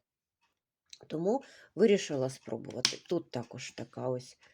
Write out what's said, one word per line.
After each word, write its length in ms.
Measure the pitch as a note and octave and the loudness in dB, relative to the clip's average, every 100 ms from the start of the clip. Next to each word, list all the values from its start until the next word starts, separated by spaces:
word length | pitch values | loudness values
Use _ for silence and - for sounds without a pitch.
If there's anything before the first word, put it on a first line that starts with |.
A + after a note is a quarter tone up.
| _ _ _ _ _ _ _ _ _ - - | _ _ _ _ _ _ _ _ _ -20 -8
тому 360 | D#3 F3+ C4 - - - - | -2 0 0 -2 -20 -6 4
вирішила 540 | G#3 G3+ - C#3+ C3 | 6 6 2 0 -2
спробувати. 680 | C3 - - - - - - - | -4 -8 -8 -8 -2 -2 -2 -2
Тут 220 | E3+ - | -2 -2
також 400 | B2+ A#2+ B2+ - | -6 -6 -10 -12
така 380 | - A2+ - B2 | -12 -12 -6 -2
ось, 280 | B2+ B2 - - | -2 -6 -20 -20